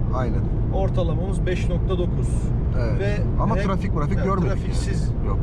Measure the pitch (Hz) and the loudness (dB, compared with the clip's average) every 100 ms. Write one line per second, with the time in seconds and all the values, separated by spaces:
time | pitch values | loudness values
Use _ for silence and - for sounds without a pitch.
0 | - 127 123 123 - - - 185 190 185 | 0 0 0 0 0 0 0 0 0 0
1 | 170 165 190 165 185 175 170 175 185 175 | 0 0 -2 0 0 0 0 0 0 0
2 | 175 - - - - - - - 113 - | 0 0 0 0 0 0 0 0 0 0
3 | - 220 - - 190 220 202 190 170 160 | 0 0 0 2 2 2 0 0 0 0
4 | 147 - 180 190 151 - - - - - | 0 0 2 2 0 0 -2 -2 0 0
5 | - - - - | 0 0 0 0